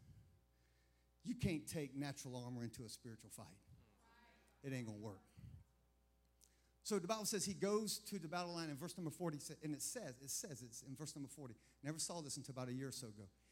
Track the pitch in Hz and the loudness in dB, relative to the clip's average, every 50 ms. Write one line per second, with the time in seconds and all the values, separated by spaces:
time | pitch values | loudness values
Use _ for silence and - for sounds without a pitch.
0 | - - - - - - - - - _ _ _ - - _ - _ - - _ | -18 -18 -18 -18 -20 -20 -20 -20 -20 _ _ _ -20 -20 _ -20 _ -20 -20 _
1 | _ _ _ _ - 196 - - - 196 165 147 151 - - 165 147 135 131 139 | _ _ _ _ -4 -2 2 4 4 6 6 4 2 0 0 0 0 2 0 0
2 | 143 143 131 - - 131 123 123 120 123 127 120 117 110 - 131 120 107 - - | 0 0 0 -2 -4 -4 -4 -2 -2 -2 -2 0 -2 -2 -2 -4 -6 -8 -8 -8
3 | - 120 113 - - - - - 101 78 95 104 - - - - - - - - | -8 -10 -10 -10 -12 -12 -12 -10 -12 -12 -14 -18 -20 -20 -20 -20 -20 -20 -20 -20
4 | - - - - - - - - - - - - - 139 131 127 120 110 107 104 | -20 -20 -20 -20 -20 -20 -20 -20 -20 -20 -18 -8 -2 0 0 0 0 0 -2 -4
5 | 107 107 95 90 - - - - - - - - - - _ _ _ _ _ _ | -4 -6 -6 -8 -12 -16 -16 -14 -12 -12 -12 -14 -14 -18 _ _ _ _ _ _
6 | _ _ _ _ _ _ _ _ - - - _ _ _ _ _ - - 214 196 | _ _ _ _ _ _ _ _ -20 -20 -20 _ _ _ _ _ 0 4 4 4
7 | 165 180 226 220 208 - 220 196 - 196 185 143 180 202 208 220 220 202 - - | 6 4 4 4 4 4 4 4 4 2 4 4 6 8 8 8 6 6 2 0
8 | - - 202 190 165 151 175 175 175 175 175 170 165 156 143 127 165 175 - 185 | 0 -2 -2 -2 0 0 2 2 2 2 0 0 0 0 0 -2 -2 -4 -2 -2
9 | 175 151 - - 175 170 151 139 - - 147 - 156 151 147 131 - - - 247 | 0 0 0 2 2 2 2 2 -2 -6 -6 -2 0 0 0 2 0 0 0 -2
10 | 208 139 123 123 139 131 - - - 196 139 107 123 117 - - - - 131 147 | -2 -4 -6 -6 -4 -2 -2 0 -2 -2 -4 -6 -6 -8 -8 -8 -8 -8 -6 -4
11 | 156 151 - 147 139 127 - 151 139 123 120 - - - - - - 143 160 156 | -4 -4 -4 -4 -6 -6 -6 -6 -8 -8 -8 -10 -16 -20 -16 -4 -2 0 0 2
12 | - - 180 175 151 135 - 147 120 - 123 127 127 123 123 131 135 131 117 - | 0 0 0 -2 -2 -2 -2 -4 -4 -4 -2 0 0 0 0 0 0 -2 -2 -4
13 | 127 110 104 107 101 95 - - - - | -6 -6 -8 -8 -10 -12 -14 -18 -20 -20